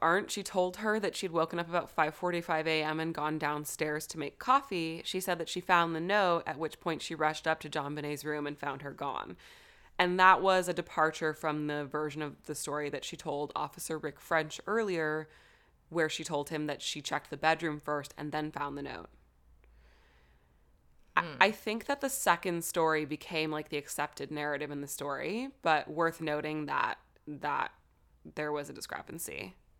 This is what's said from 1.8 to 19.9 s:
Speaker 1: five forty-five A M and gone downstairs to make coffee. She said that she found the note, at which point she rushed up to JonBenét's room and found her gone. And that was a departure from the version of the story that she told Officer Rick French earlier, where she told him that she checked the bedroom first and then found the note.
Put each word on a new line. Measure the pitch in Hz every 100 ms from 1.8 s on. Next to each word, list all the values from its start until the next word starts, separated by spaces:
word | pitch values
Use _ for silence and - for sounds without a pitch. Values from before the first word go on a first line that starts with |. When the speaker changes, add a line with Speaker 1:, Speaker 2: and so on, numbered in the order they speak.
| -
Speaker 1:
five | - 156
forty-five | - 180 175 170 160 160
A | 156
M | 151 156
and | 160
gone | 160 151 156
downstairs | 151 147 151 - 151 151 -
to | 160
make | 143 -
coffee. | - 269 277 180 160 165
She | - 185
said | 185 170
that | 160
she | 180
found | - 180 170
the | 160
note, | 175 208 185 170 -
at | 143
which | 156 -
point | 175 160
she | - 160
rushed | 151 156 160
up | 160
to | 151
JonBenét's | 151 143 151 147 147
room | 147 151 143
and | 147
found | 143 135
her | 143
gone. | - 143 - - 170 - - - - - -
And | 180 185
that | 185 175
was | 190 185 175
a |
departure | 170 170 - 156 160 160
from | 151 160 151 147
the | 147
version | 143 151 151 147
of | 147 143
the | -
story | 147 - 147 147
that | 139
she | - -
told | 160 143 143 -
Officer | 151 - - 156
Rick | 147 139
French | - 165 156 - -
earlier, | 220 214 170 156 156 156 - - _ _ _ -
where | 165 156
she | -
told | 156 147 143
him | 156 151
that | 143
she | - 147
checked | 139 143 -
the | 143
bedroom | 156 160 165 147
first | - 147 135 -
and | 151
then | 151 151
found | 151 143 143
the |
note. | 139 117 - - _ _ _ - - - -